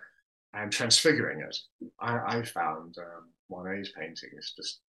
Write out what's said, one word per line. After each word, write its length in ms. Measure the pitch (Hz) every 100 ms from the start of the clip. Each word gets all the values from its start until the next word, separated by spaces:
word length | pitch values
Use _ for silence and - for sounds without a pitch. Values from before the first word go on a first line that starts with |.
| - _ _ _ _
and 180 | 104 104
transfiguring 680 | - 117 - 165 113 78 76
it, 160 | 65 - - _ - -
I, 380 | 117 117 113 117
I 40 |
found, 540 | 117 87 82 80 85 87
um, 300 | 85 85 82 _ -
Monet's 440 | 90 92 98 95
paintings 640 | - 80 78 - 73 - -
just 240 | - - _